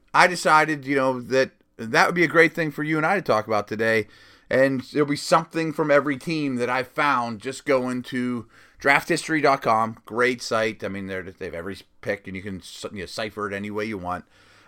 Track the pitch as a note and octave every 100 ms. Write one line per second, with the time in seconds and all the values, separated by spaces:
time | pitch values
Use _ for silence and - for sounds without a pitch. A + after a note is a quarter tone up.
0 | _ D3+ F#3 F3 F3+ D#3 D#3 D3 C3 C#3
1 | C3 B2+ A#2+ C3 C3 _ _ - A2+ D3
2 | F#3+ F3 D#3+ E3 E3 E3+ D#3 C#3+ D3+ D#3
3 | D#3 G3 - A2 A2 G#2+ - A2 A2+ A2
4 | G#2 - - - - B2+ C3+ C3+ - C#3+
5 | C#3+ C#3+ - E3 E3 E3 D#3+ D3+ D#3 C#3+
6 | C#3 C3 - D#3+ C#3+ B2 A#2+ B2+ B2 -
7 | D3 C3 A#2 A2 A#2 C3 - C3+ B2+ B2
8 | B2 C3 B2 B2 - - - - C3+ C#3+
9 | - E3 - D#3 C#3+ C3+ B2+ A2 A2+ A2+
10 | - A2 B2 B2 - A2+ A2+ G#2+ G#2 G2
11 | F#2+ F#2+ F2+ - F2+ E2 F2+ F#2+ - _
12 | - G2+ - F#2 G2+ F#2 - - - G#2+
13 | E2+ - A2 G#2 G2+ G2 G#2 G#2 G#2+ G2+
14 | F2 F2+ - _ _ -